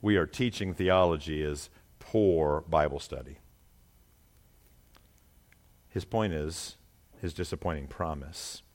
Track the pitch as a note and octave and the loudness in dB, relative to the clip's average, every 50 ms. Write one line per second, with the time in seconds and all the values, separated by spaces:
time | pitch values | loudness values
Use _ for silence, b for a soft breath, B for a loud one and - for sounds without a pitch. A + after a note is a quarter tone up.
0 | - G#2 G#2 G2 E2 D2+ - - B2 B2 G#2 - G#2 F#2+ F2+ - F#2 F2+ F#2 F#2 | 4 6 6 6 4 2 0 -2 -2 -2 -2 -4 -6 -6 -2 0 4 6 6 8
1 | F#2 F2 E2 D#2 C#2+ D#2 D#2 D2+ D2+ D2 D2+ D2 - - b b b b b - | 8 6 4 0 -2 -6 -4 -4 -2 -4 -4 -6 -10 -16 b b b b b -20
2 | - - - A2+ G#2+ F#2+ F2 D#2+ D#2 D2 D2 D2+ D2+ E2 D#2+ D#2+ D2+ D2+ C2+ C#2 | -18 -2 2 4 4 6 6 4 2 2 0 -2 -2 2 2 4 4 2 0 -4
3 | - - - C2+ C2 C2+ C#2+ - - - _ _ - - _ - _ _ _ _ | -10 -10 -12 -12 -12 -14 -18 -20 -20 -20 _ _ -20 -20 _ -20 _ _ _ _
4 | _ _ _ _ _ _ _ - _ _ _ _ _ _ _ - _ _ - - | _ _ _ _ _ _ _ -20 _ _ _ _ _ _ _ -20 _ _ -20 -20
5 | _ _ _ _ _ _ _ - _ _ _ _ _ _ - _ _ _ - G2+ | _ _ _ _ _ _ _ -20 _ _ _ _ _ _ -20 _ _ _ -6 -6
6 | - - - A2+ A2 G2+ E2+ D#2 D2+ D#2 E2 - - - - _ _ _ _ _ | -6 -2 -2 0 0 0 0 -2 -4 -4 -6 -8 -10 -12 -14 _ _ _ _ _
7 | _ _ - - - F2+ D#2+ - F2 - - D#2 - F2+ E2 D2+ C#2 C#2 - - | _ _ -16 -8 -8 -8 -6 -6 -6 -6 -6 -4 -4 -4 -4 -4 -8 -10 -6 -6
8 | F2 D#2+ D#2 D2 C2+ C#2+ E2+ - - - - - _ _ | -4 -4 -4 -6 -10 -12 -14 -14 -12 -12 -14 -16 _ _